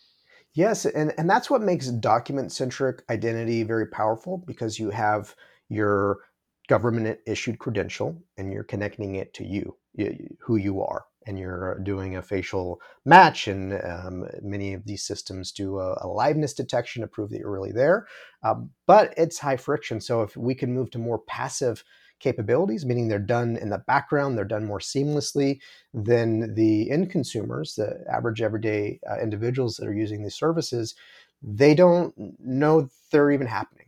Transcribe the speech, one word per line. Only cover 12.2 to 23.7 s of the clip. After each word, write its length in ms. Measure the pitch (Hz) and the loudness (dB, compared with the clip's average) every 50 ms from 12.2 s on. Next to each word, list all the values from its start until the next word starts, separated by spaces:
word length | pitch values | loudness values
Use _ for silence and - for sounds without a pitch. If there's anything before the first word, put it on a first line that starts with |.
facial 580 | 90 - 101 95 90 - - 95 90 87 87 - - - - _ - | -6 -4 -4 -4 -4 -2 -4 -4 -4 -4 -8 -10 -14 -20 -18 _ 4
match, 420 | 131 165 185 180 156 - - - | 8 10 10 10 8 6 0 -4
and, 340 | 110 95 98 95 95 98 92 - | -4 -4 -4 -4 -4 -6 -6 -6
um, 420 | 87 87 85 92 92 92 90 - - - - | -6 -8 -8 -8 -10 -8 -10 -10 -10 -12 -10
many 300 | - 101 101 101 98 98 | -8 -6 -6 -6 -6 -6
of 120 | 95 92 98 | -6 -8 -8
these 180 | 107 101 92 - | -10 -10 -8 -8
systems 480 | - 101 - - - 95 95 90 - | -8 -8 -8 -10 -12 -10 -10 -10 -10
do 260 | - - 101 95 98 98 | -8 -6 -6 -4 -4 -4
a, 180 | 92 92 - - | -4 -4 -4 -6
a 80 | - 90 | -6 -6
liveness 440 | 92 107 127 147 156 156 151 131 | -2 0 2 2 2 0 0 -2
detection 500 | - - 127 - - 123 123 - - 117 | -4 -6 -6 -4 -4 -4 -4 -4 -8 -10
to 40 | 110 | -10
prove 240 | - - - 107 107 | -8 -8 -8 -8 -6
that 80 | 110 107 | -8 -8
you're 140 | 107 104 | -8 -6
really 200 | 101 95 98 101 | -6 -6 -6 -4
there, 360 | 101 117 135 151 185 220 208 - - - - - _ _ | 0 2 4 4 4 2 0 -6 -20 -20 -20 -20 _ _
um, 280 | - 110 113 117 120 143 _ _ _ - | -2 -2 -2 -2 -4 -14 _ _ _ 8
but 260 | 190 214 196 - - | 8 8 8 6 2
it's 220 | 160 165 156 - - | 0 0 0 0 -4
high 180 | - 143 135 | -2 -2 -2
friction. 440 | 123 - - 147 147 - - 120 107 | -2 -2 -2 -2 -2 -2 -6 -8 -6
So 220 | - - 120 117 | -4 0 0 0
if 140 | 107 - - | 0 -2 -4
we 200 | - 110 123 131 | -4 -2 -2 -2
can 180 | - 143 123 123 | -2 -2 -2 -2
move 160 | 127 123 - | -2 -4 -4
to 80 | - 120 | -6 -6
more 220 | 113 120 117 107 | -4 -2 -4 -4
passive 640 | - - - - 123 139 - - 135 123 107 - - _ _ _ _ _ _ _ | -4 -8 -8 -6 -6 -6 -4 -2 -2 -2 -2 -4 -8 _ _ _ _ _ _ _
capabilities, 640 | - 135 117 - 107 101 120 151 190 202 226 202 147 | -2 -2 0 0 0 2 2 4 2 2 0 -2 -2
meaning 220 | 123 120 123 117 113 | 0 0 0 0 0
they're 100 | 104 101 | 0 0
done 380 | 101 98 120 120 120 117 113 | 0 2 2 2 2 0 -2
in 140 | - - 104 | -2 -2 -4